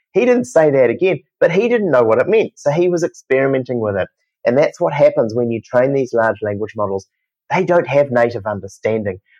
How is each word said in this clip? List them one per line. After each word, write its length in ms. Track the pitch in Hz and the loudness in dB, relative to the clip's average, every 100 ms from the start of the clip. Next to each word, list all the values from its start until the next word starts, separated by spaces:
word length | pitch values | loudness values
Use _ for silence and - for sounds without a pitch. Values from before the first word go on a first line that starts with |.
| _ | _
he 140 | 190 247 | 0 2
didn't 200 | 247 240 | 2 0
say 240 | - 156 | 2 4
that 180 | 135 123 | 4 2
again, 300 | 117 185 147 - _ | 2 -2 -2 -8 _
but 120 | 175 | -2
he 180 | 170 233 | 0 0
didn't 220 | 240 196 | 0 2
know 120 | 131 | 2
what 160 | 113 110 | 4 2
it 80 | 135 | 2
meant. 300 | 220 - - | 0 0 -4
So 140 | 143 | -4
he 180 | 156 180 | 0 0
was 140 | 175 | 0
experimenting 760 | 165 - - 131 135 135 127 120 | -4 -6 -2 0 2 -2 -4 -4
with 160 | 107 98 | -2 -4
it. 140 | 90 _ _ _ - | -6 _ _ _ -2
And 120 | 127 | 0
that's 220 | 160 - | 0 -2
what 140 | 170 | -4
happens 400 | 143 147 147 113 | 2 2 2 -2
when 180 | 117 120 | -2 -4
you 100 | 113 | -4
train 320 | - 123 135 | -4 0 0
these 200 | 139 127 | 0 -2
large 280 | 113 113 101 | 0 0 -2
language 320 | 104 104 107 110 | -6 -6 -8 -6
models. 320 | 101 98 - _ _ _ - | -6 -6 -10 _ _ _ -6
They 100 | 180 | -4
don't 240 | 170 175 131 | 2 0 2
have 240 | 143 139 | 0 0
native 340 | 120 120 113 107 | 2 0 -2 -6
understanding, 720 | 101 95 - 110 110 104 95 _ _ | -8 -10 -8 -4 -2 -4 -8 _ _